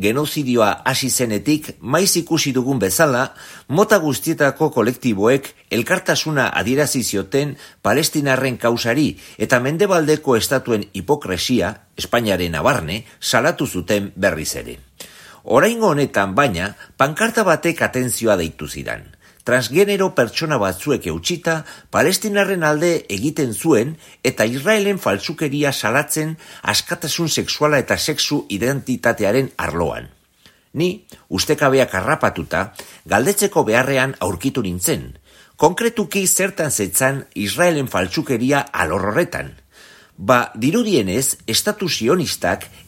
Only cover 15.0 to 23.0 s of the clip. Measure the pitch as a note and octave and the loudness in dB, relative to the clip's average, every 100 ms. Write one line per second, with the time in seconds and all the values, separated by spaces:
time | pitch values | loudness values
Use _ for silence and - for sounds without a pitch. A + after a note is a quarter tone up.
15 | - - - - - B2+ G#3 A#3 G#3 C#3+ | -20 -20 -20 -12 2 4 4 2 2 2
16 | C3+ G#2 G2 G2+ C#3+ E2+ G2 - - - | 0 0 0 2 0 0 -6 -10 -8 -2
17 | C#3 D#3 A3+ A3+ F#3 D3+ E3+ E3 A2+ B2+ | 0 0 0 2 2 2 0 0 -2 0
18 | B2 - A2+ F#2+ E2 - D2+ C#2+ B1 A1+ | -2 0 2 2 0 -6 -12 -10 -10 -10
19 | - - _ _ - B2 A#2 D#3 G3+ G3 | -14 -20 _ _ 0 0 2 2 2 2
20 | F#3+ - A2+ - D#3+ C3+ F#2+ F2+ D3 A#2 | 0 2 0 0 -2 0 -2 -2 -2 -2
21 | - E2 - E3+ E3 D#3+ - - - G#2 | -2 -6 -4 -4 -4 -4 -6 -18 -4 0
22 | D3 F#3+ G#3+ G3+ F#3+ F#3 D3+ D3+ F3 D#3 | 2 2 0 0 0 0 0 2 2 0